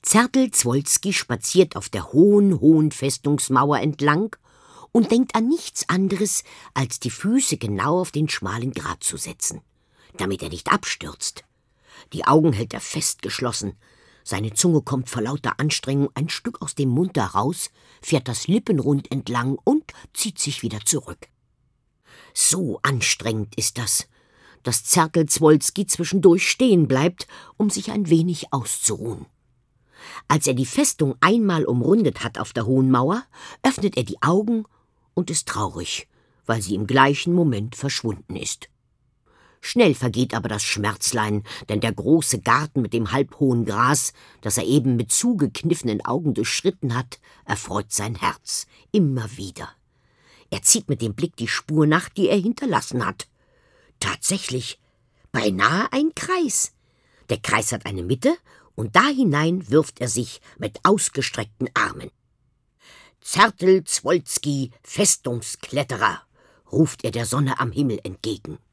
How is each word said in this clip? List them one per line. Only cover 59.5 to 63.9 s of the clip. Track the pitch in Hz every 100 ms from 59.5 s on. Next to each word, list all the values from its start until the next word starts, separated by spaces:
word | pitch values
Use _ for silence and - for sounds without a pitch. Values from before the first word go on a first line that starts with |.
| 180 147
wirft | 139 156 -
er | 120
sich | 120 117 - - -
mit | 107 -
ausgestreckten | 180 196 - - 131 - 107 _ 127
Armen. | - 110 - - _ _ _ _ _ _ _ _ - - _
„Zärtl | - - 214 - 185 190
Zwolski, | 156